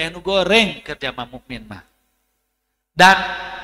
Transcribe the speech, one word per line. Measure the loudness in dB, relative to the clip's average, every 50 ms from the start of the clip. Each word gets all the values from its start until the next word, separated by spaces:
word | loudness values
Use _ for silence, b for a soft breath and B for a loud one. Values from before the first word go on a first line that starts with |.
| -6 -6
anu | -8 -10 -6
goreng | -2 0 0 0 2 4 2 2 2 -2 -10
keur | -12 -14 -12
jama | -10 -8 -10 -8 -10 -12 -14
mukmin | -14 -20 _ -16 -16 -16 -14 -16
mah. | -18 -18 -18 _ _ _ _ _ _ _ _ _ _ _ _ _ _ _ _ _ _ _ _ _ _
Dan | 6 6 6 6 6 2 -6 -8 -10 -12 -14 -14 -16